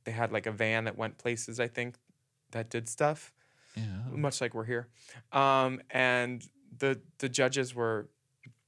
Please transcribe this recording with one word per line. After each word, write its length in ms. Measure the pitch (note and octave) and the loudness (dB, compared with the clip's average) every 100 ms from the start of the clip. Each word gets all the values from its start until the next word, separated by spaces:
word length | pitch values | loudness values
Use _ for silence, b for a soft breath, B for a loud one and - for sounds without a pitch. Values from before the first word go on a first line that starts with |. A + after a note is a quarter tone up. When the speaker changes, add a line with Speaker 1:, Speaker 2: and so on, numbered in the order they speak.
| - | -8
Speaker 1:
they 60 | |
had, 200 | A2+ A2+ | -2 0
like, 140 | G#2+ G#2+ | 0 -2
a 40 | |
van 340 | G#2 A2 A2+ A2+ | -2 0 2 0
that 120 | G2+ | -4
went 200 | A2 - | -6 -4
places, 420 | A#2+ A#2 - A#2 | -4 -4 -6 -4
I 80 | A#2+ | -4
think, 280 | - A#2+ A#2+ _ _ _ _ _ | -4 -8 -10 _ _ _ _ _
that 180 | A#2 A2+ | -8 -4
did 180 | A#2 A#2 | -6 -6
stuff. 420 | - D3+ D#3 - b b b b - | 0 0 0 -8 b b b b -8
Speaker 2:
Yeah. 80 | A2 F#2+ B2 | -6 -6 -6
Speaker 1:
Much 280 | D3+ D3 - | -2 -2 -2
like 120 | A#2+ A2+ | -4 -4
we're 80 | A2 | -4
here. 220 | A#2+ A#2+ B B B B | -4 -4 B B B B
Um, 480 | C3+ C3+ C3+ C3 C3 - | 4 6 6 4 0 -2
and 520 | C3 B2+ B2 B2 B2 - _ _ A#2+ | 2 4 4 2 -4 -10 _ _ -2
the, 240 | C3+ B2+ - - | 0 0 -4 -6
the 80 | C3+ | -2
judges 460 | B2 B2+ C#3 B2+ B2 | 2 2 2 -2 -2
were 320 | A#2 A2 - _ _ _ - - | 0 0 -4 _ _ _ -20 -20